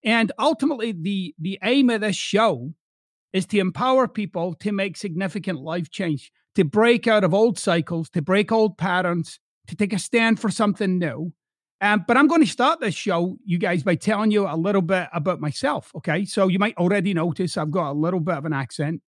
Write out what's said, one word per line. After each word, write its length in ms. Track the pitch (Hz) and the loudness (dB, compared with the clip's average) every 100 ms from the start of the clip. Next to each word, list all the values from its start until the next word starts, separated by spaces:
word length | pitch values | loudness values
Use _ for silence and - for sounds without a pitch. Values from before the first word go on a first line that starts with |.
And 280 | 226 226 220 - | 0 0 0 0
ultimately, 540 | 269 311 285 262 226 | 0 0 -2 -2 -4
the, 420 | 180 165 196 175 - | -4 -4 -4 -6 -8
the 200 | 170 190 | -8 -4
aim 240 | 196 269 254 | 0 2 4
of 140 | 220 | 2
this 140 | 214 175 | -2 -4
show 580 | - 196 226 131 127 - _ _ _ _ _ | 0 2 2 0 -8 -14 _ _ _ _ _
is 140 | 185 190 | -6 0
to 120 | 208 | 0
empower 480 | 185 156 254 262 240 | 0 0 2 2 2
people 460 | - 196 180 175 165 | -2 -6 -6 -6 -6
to 140 | 208 | -4
make 280 | 202 196 - | -4 -4 -6
significant 640 | 202 165 190 208 190 160 | -8 -4 -6 -6 -6 -8
life 300 | 151 175 156 | -6 -6 -6
change, 400 | - 175 143 - _ _ - | -6 -4 -4 -6 _ _ 0
to 80 | |
break 420 | 156 208 233 226 233 | 2 4 4 4 4
out 180 | 214 | 2
of 80 | 185 | 4
old 260 | 196 233 - | 4 2 2
cycles, 520 | - 170 - 170 160 | 0 0 0 -6 -4
to 100 | 180 | -4
break 320 | 151 190 208 | 0 0 2
old 240 | 220 220 - | 2 2 0
patterns, 640 | 180 180 185 170 160 - _ _ - | 0 0 0 -2 -4 -12 _ _ -16
to 80 | |
take 200 | 170 202 | -4 -2
a 40 | 196 | -2
stand 400 | - 240 226 220 | 0 2 2 2
for 120 | 214 | 0
something 480 | - 208 - 196 185 | 0 0 2 0 0
new. 340 | 165 131 170 - _ _ _ _ | -2 -4 -10 -12 _ _ _ _
Um, 220 | 202 208 170 | 0 2 2
but 120 | 247 | 4
I'm 80 | 294 | 6
gonna 180 | 330 | 4
start 360 | 240 - 262 330 | 2 4 2 2
this 140 | 226 | -4
show, 440 | - 208 170 175 - | -4 -2 0 -2 -6
you 140 | 202 170 | -4 -2
guys, 260 | 190 175 | 0 0
by 120 | 139 | 0
telling 360 | 165 208 208 220 | 0 0 2 2
you 160 | 208 190 | 2 0
a 80 | |
little 280 | 160 180 196 | -2 0 0
bit 260 | 165 185 165 | 2 -2 -2
about 260 | 170 156 170 | -4 -2 -2
myself, 500 | 151 - 269 277 - 160 | -4 -2 -2 -4 -8 -10
okay? 300 | - 160 202 | -2 -2 -2
So 220 | - 190 | 2 2
you 100 | 175 | 2
might 180 | 208 - | 0 0
already 380 | 180 202 190 | 2 2 0
notice 420 | 175 170 156 180 - | 0 -2 -2 -4 -2
I've 140 | 156 | -2
got 220 | 180 151 | -2 -2
a 20 | |
little 260 | 143 165 185 | -2 -2 -2
bit 160 | 160 151 | -2 -4
of 80 | |
an 80 | 160 | -4
accent. 480 | 143 131 - 151 160 | -4 -6 -6 -6 -6